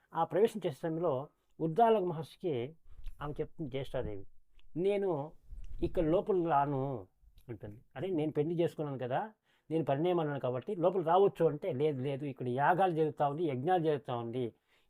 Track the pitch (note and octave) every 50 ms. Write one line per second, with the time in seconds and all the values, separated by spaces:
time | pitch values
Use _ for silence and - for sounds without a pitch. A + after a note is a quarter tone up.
0 | _ _ - E3 E3 - D3 F#3 A3+ A3+ - G3+ - E3 C3+ - - E3 D#3+ E3
1 | F3+ D#3+ C3 B2+ D3+ - _ _ _ _ _ - D#3 E3 D#3 A3+ A#3 A3+ A3 G#3
2 | F3+ F3+ D3+ E3 C#3 - - - F#3+ E3+ C3+ A#2 A#2+ D3+ E3 - _ - - -
3 | - - - - D3 D3 C#3+ - D3+ - - - D#3+ B2 B2+ - - - - B2+
4 | A2 G#2+ G#2 G2+ G2+ - - - - _ - - - - - D#3 F#3 G3 G3+ G3+
5 | G3 F#3 D#3+ C#3 D3 D#3+ - - - - - - - - - - E3+ E3 - F#3
6 | D#3+ D3+ F3 G#3 G3+ G#3+ G3 F3 E3 E3 D3 C#3 C#3 D3 C#3 C3 C3+ C#3 C3 G#2
7 | F#2+ - _ _ _ - - - - B2 A2+ - G#2+ G#2 G#2 - - _ - C3
8 | E3+ F#3+ F3+ D3 D#3 D#3 - D3 D3 E3 F3 E3 E3+ D#3 - - D3+ C#3+ C3+ B2
9 | B2+ A#2+ C3 E3+ G#3 A3 - _ _ _ _ _ _ - D#3 D#3+ C#3 C#3+ C#3 C#3+
10 | E3+ F3+ F3+ E3+ D#3 D3 C#3+ C3 C3 B2 B2+ B2 - D3+ D3 E3+ D#3+ F#3 F3+ F#3+
11 | D3+ D#3+ F3 F#3+ G3+ F#3+ - - E3 D#3 D3+ D3 - F#3 C3+ B2 D3+ D#3 C#3+ B2+
12 | B2+ C#3+ C#3 C3 D3 C#3 B2 - B2+ B2 B2 C3+ C#3+ E3 F3+ F3 F#3+ F3+ D#3+ D#3+
13 | D#3 D3+ C#3 - D3 C#3+ C#3+ E3 F3+ C#3+ B2+ B2+ C#3 F3+ F#3 F3+ D#3 D#3+ D3 C3+
14 | - C3+ A#2+ A#2 A#2 A#2 A#2 B2+ A#2+ A2 - _ _ _ _ _ _